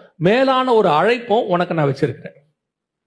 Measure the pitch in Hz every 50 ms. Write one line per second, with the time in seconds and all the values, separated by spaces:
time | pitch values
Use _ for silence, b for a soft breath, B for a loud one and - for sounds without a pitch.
0 | B B B B 156 185 220 262 269 269 262 254 254 254 233 220 190 170 147 151
1 | 180 220 254 240 - - 202 240 - 208 175 175 175 170 170 160 147 139 131 -
2 | 156 123 - - - - - - _ _ _ _ _ _ _ _ _ _ _ _
3 | _